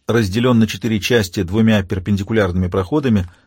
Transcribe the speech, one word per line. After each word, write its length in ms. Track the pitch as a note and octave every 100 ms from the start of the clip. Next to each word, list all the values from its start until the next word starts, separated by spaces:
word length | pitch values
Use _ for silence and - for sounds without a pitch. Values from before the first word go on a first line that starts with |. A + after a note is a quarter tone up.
| -
разделен 520 | A2+ G#2 G2+ B2 A#2+
на 80 | A2
четыре 340 | - A#2+ A2
части 420 | - A#2+ G2+ -
двумя 400 | F2 G#2 A2 A2
перпендикулярными 840 | F2+ F#2 F2 G2 G2 A2+ G2 F2 F#2
проходами — 600 | F#2+ F#2 D3+ C3+ G#2+ F2+ -